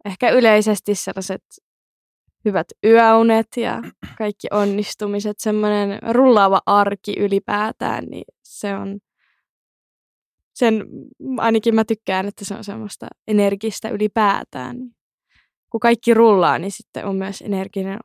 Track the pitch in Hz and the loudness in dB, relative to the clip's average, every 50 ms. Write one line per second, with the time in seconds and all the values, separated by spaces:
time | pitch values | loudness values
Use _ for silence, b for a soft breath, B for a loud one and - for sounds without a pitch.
0 | - 202 185 - 247 247 - 254 240 220 214 214 208 220 208 - - - 208 - | -12 -12 -8 -2 0 2 4 4 6 6 4 4 4 2 0 -2 -2 -4 -4 -4
1 | - 190 180 190 185 - 190 - _ _ _ - _ _ _ _ _ _ _ _ | -4 -10 -10 -10 -8 -10 -10 -12 _ _ _ -20 _ _ _ _ _ _ _ _
2 | _ _ _ _ _ _ _ _ - 214 196 175 160 - - _ - 220 226 226 | _ _ _ _ _ _ _ _ -4 -2 -2 -2 -4 -6 -6 _ 2 4 6 6
3 | 226 226 226 226 226 226 226 220 226 _ - 247 226 202 220 233 233 - - _ | 6 6 6 6 4 4 2 2 0 _ -4 -6 -4 -4 -6 -6 -10 -14 -16 _
4 | - - - - 220 208 202 _ - - 202 208 202 202 196 208 208 - - - | -16 -16 -10 -8 -6 -6 -6 _ -8 -4 -2 0 0 0 0 -2 -4 -6 -8 -8
5 | 214 202 202 202 202 208 208 - - 220 214 214 214 208 208 208 202 202 196 - | -6 -6 -4 -4 -4 -6 -8 -6 -4 -2 -2 0 0 0 0 -2 -2 -4 -6 -8
6 | - - 233 247 269 262 233 208 196 190 190 175 - 196 202 202 202 202 202 - | -6 -4 0 4 4 6 6 6 6 4 4 2 2 2 4 4 4 2 -2 -6
7 | - - 202 - 202 190 196 196 - - 208 208 214 220 - - - - - - | -8 -8 -6 -4 -2 0 0 -2 -2 -2 -4 -4 -4 -6 -6 -6 -6 -6 -6 -6
8 | - - - - - _ - _ _ _ - - - 202 196 196 196 196 196 202 | -8 -10 -12 -14 -16 _ -20 _ _ _ -16 -10 -8 -8 -6 -6 -8 -8 -10 -12
9 | _ _ _ _ _ _ _ _ _ _ _ _ _ _ _ _ _ _ _ _ | _ _ _ _ _ _ _ _ _ _ _ _ _ _ _ _ _ _ _ _
10 | _ _ _ _ _ _ _ _ _ _ _ - 254 - 220 214 - - - 139 | _ _ _ _ _ _ _ _ _ _ _ 0 0 0 0 0 -4 -8 -14 -18
11 | - - - - - 262 262 233 - 226 226 220 - 233 220 220 220 - 220 - | -18 -18 -20 -14 -10 -8 -6 -2 0 0 0 2 2 2 2 2 2 0 -2 -6
12 | _ - 190 190 190 202 - - 202 - 196 - 208 196 202 220 220 208 - - | _ -6 -4 -4 -4 -6 -8 -10 -12 -12 -10 -12 -12 -12 -12 -12 -12 -14 -14 -16
13 | 226 - - _ _ - 214 208 202 202 196 196 - 220 - - - 220 - 202 | -18 -18 -20 _ _ -2 0 2 2 2 0 -2 -6 -8 -8 -8 -8 -6 -4 -2
14 | 214 208 - 226 214 202 202 - - - - - 127 - - 247 254 240 _ _ | -2 -2 0 2 2 2 2 0 -4 -10 -12 -12 -10 -10 -10 -12 -14 -16 _ _
15 | _ _ _ _ _ _ _ _ _ _ _ _ _ _ - 220 - 233 233 226 | _ _ _ _ _ _ _ _ _ _ _ _ _ _ -6 0 2 2 2 2
16 | - 233 226 220 233 226 208 185 175 151 135 123 170 196 - - - _ - - | 4 2 4 6 6 6 6 6 4 2 2 0 -2 -6 -10 -12 -16 _ -12 -10
17 | - 202 196 190 190 196 196 - - 208 202 190 190 196 - 190 190 190 190 - | -6 -4 -4 -4 -4 -6 -8 -10 -8 -6 -4 -4 -6 -6 -8 -8 -8 -6 -8 -10
18 | - | -12